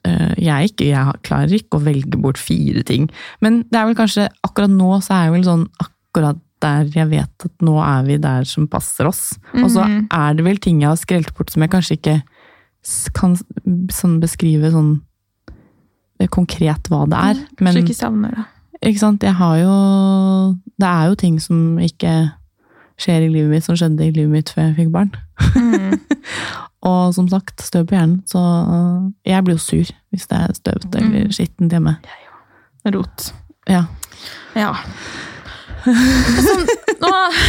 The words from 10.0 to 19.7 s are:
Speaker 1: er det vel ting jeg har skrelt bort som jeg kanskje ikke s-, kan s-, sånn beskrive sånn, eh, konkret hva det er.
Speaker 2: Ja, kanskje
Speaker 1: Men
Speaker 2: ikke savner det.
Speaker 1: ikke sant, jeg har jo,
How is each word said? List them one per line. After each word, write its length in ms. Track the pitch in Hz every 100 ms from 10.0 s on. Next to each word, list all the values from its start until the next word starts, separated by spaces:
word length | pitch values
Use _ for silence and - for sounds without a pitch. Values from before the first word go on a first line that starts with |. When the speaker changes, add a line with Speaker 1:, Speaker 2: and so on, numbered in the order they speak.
| 214
Speaker 1:
er 220 | 170 147
det 100 | 156
vel 120 | 170 202
ting 220 | 190 160
jeg 60 | 147
har 80 | 160
skrelt 380 | - 180 156
bort 160 | - 175
som 120 | 160
jeg 80 | 156
kanskje 260 | 185 165 156
ikke 240 | 156 156 - _ - _ _ _
s-, 240 | - - -
kan 220 | - 185
s-, 80 | 175 - - - 175 180
sånn 300 | - 180 160
beskrive 500 | 165 - 165 156 156
sånn, 300 | 160 151 151 - _ _ _ - - _ _ _ _ _ -
eh, 80 | 185
konkret 560 | - 180 - 160 151 -
hva 200 | 156 147
det 100 | 165
er. 160 | 190
Speaker 2:
Ja, 120 | 269 294 -
kanskje 180 | 185
Speaker 1:
Men 20 | 175
Speaker 2:
ikke 100 | 170 226
savner 340 | 233 214 208
det. 140 | 220 220 _ _ -
Speaker 1:
ikke 140 | 220 202
sant, 200 | 214 202
jeg 120 | 202
har 220 | 185 175 160
jo, 1000 | 185